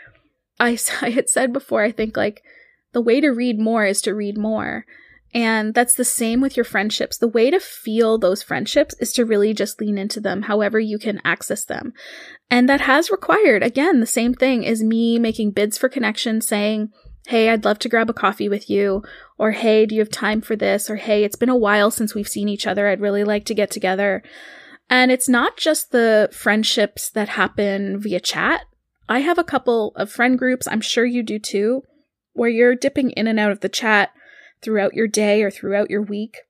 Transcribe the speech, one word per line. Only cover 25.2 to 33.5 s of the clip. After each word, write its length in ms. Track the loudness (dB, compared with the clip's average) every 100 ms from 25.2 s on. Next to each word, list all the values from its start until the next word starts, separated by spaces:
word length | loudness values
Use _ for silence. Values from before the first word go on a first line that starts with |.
| 2
not 300 | 2 2 0
just 340 | 0 0 0
the 380 | 2 4 4 2
friendships 800 | 0 -2 0 0 0 0 -2 -8
that 180 | -6 -4
happen 720 | -2 -2 0 -2 -2 -4 -6
via 220 | -4 -4
chat. 400 | -4 -2 -2 -2 -6 _ _ _ -4
I 100 | -2
have 180 | 0 0
a 60 |
couple 480 | 0 -2 0 0 -2 -4
of 120 | -6
friend 300 | 0 2 2
groups, 260 | 0 -2 -4
I'm 140 | -4
sure 260 | -2 0 0
you 180 | 0
do 160 | -4 -6
too, 440 | -4 -2 0 -2 -6 _ _ _ _
where 180 | -2 0
you're 240 | 4 4
dipping 360 | 4 0 0 -2
in 160 | 0 0
and 100 | 2
out 140 | 0